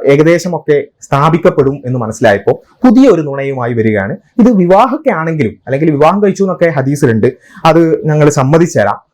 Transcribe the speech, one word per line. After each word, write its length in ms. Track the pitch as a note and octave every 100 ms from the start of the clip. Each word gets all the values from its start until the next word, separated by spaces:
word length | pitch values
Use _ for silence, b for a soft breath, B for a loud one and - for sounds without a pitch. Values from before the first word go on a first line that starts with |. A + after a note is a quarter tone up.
| -
ഏകദേശമൊക്കെ 800 | C#3+ D#3 E3+ F3+ D#3+ - C#3+ - _
സ്ഥാപിക്കപ്പെടും 800 | - C#3 D#3 D#3+ F#3 D#3 C3 C#3 B2
എന്ന് 140 | B2+
മനസ്സിലായപ്പോ 540 | A2 A2 A#2 G2+ -
പുതിയ 560 | C3+ _ _ B3+ A3+ C4
ഒരു 120 | E3+
നുണയുമായി 520 | C#3+ C#3 C#3 C3+ A#2+
വരികയാണ്. 440 | A#2 A2 G#2 G2 G3 _ -
ഇത് 120 | A3+
വിവാഹമൊക്കെ 600 | G#3 F3 F#3+ B3 D4 C#4
ആണെങ്കിലും, 400 | F3 D#3+ D#3+ A2+ - -
അല്ലെങ്കിൽ 260 | C3+ D#3+
വിവാഹം 320 | C#3+ D3+ G3
കഴിച്ചു 200 | G3+ F#3+
എന്നൊക്കെ 260 | G3 E3+ E3+
ഹദീസിലുണ്ട്, 640 | C#3+ C3 C#3+ C3 A2+ A2+ - B B E3
അത് 400 | E3 E3 D#3 D#3
ഞങ്ങൾ 240 | D3+ D3
സമ്മതിച്ചു 500 | C#3+ C3 D#3+ E3 C3
തരാം, 200 | G2+ A2+ _